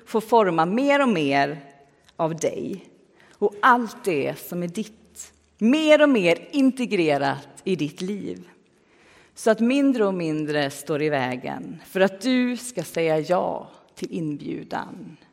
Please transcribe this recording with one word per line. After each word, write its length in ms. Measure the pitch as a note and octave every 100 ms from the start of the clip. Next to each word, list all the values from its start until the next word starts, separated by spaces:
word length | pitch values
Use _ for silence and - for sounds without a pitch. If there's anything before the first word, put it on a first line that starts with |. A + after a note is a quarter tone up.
| -
får 140 | A3+
forma 460 | G#3+ A#3 F#3+ E3 E3
mer 360 | A3 C#4 C#4+
och 60 | C4+
mer 520 | E3+ C#3+ C#3 C#3+ D#3 - - _ _ _ -
av 200 | E3 E3
dig 520 | C#3+ - - F#3+ - _ _ _ _ -
och 120 | G3+ G3+
allt 420 | B3+ B3 A3+ -
det 300 | G3 D3 C3+ D#3
som 240 | - F3+
är 60 | F3
ditt, 640 | E3+ G#3 - _ - - _ _ -
mer 440 | G#3+ D4+ D#4 D4+
och 60 | D4
mer 400 | A#3+ F3 E3+ -
integrerat 1000 | C#4+ C4 C4 A3 F#3+ D#3 C#3+ C#3 C#3 - -
i 120 | - F3
ditt 240 | D3 -
liv, 480 | F#3 G#3 F3 - F3+ _ _ _ _ _ _ _ _
så 160 | - A#3
att 100 | A3
mindre 440 | A#3 C#4 C#4 A#3+
och 100 | G3
mindre 560 | F#3 D#3+ D3+ D3+ D3 C#3+
står 320 | C#3 - D3
i 60 | D3+
vägen 720 | C#3+ B2+ B2+ - C#2 - E3+ -
för 140 | F#3+
att 200 | G3 G3
du 360 | B3+ B3+ B3 A#3+
ska 280 | - -
säga 340 | D3+ E3+ E3 D#3
ja 520 | D3+ F3+ - - D3+ - _
till 180 | - -
inbjudan 1040 | G3+ D#3 D3 - - - - - - E3+ E3 _